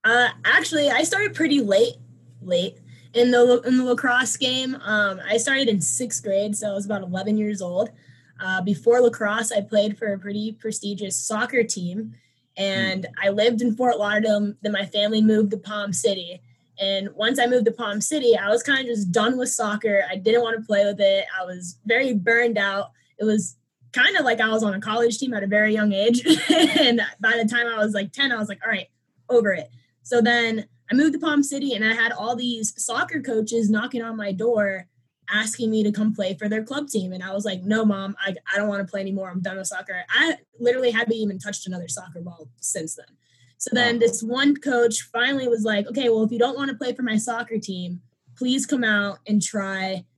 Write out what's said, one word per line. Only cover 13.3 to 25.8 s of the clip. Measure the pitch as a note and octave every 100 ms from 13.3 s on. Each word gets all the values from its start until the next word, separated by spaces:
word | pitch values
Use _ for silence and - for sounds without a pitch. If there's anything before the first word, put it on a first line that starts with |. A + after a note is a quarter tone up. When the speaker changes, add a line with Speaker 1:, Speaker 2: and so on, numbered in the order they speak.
Speaker 1:
lived | G3+ A3+ A3+
in | B3 A3
Fort | B3+ A#3
Lauderdale. | G#3 G#3+ G#3+ G#3 G#3 G3+
Then | G#3
my | G3+
family | G3+ G#3 G#3 A3
moved | G#3+ G#3+ G#3
to | G3+
Palm | G3 G#3+ G3+
City. | F3 A3 F#3+ F3 F3+ _ _ _ -
And | G3 G3 G3
once | - A3 C4
I | A#3+
moved | B3
to | A3
Palm | - A3 G#3
City, | - D#4 B3 A3+
I | G3+
was | A#3
kinda | - C4+
just | B3+ A3+ F#3+
done | G#3+ A3 B3+
with | B3
soccer. | - G#3+ G#3 A3 G3+ F3+
I | F#3+
didn't | G3 A#3
wanna | A#3 A3+
play | A3 G3+
with | G3+ G3+
it. | G3 G3 - F#3
I | F3+
was | F3+ F3+ - G#3
very | A#3 C4+
burned | G#3+ F3+ A#3 A#3+ G#3
out. | G3 G3 - _ _ -
It |
was | G#3+ G#3+ F3 - _ _ _
kinda | - C4 G4
like | C4 A3+
I | A3
was | A3
on | G#3+
a | G3
college | G#3+ A3 A#3 A3
team | C4
at | A3
a | G3
very | G#3 G#3+
young | G#3+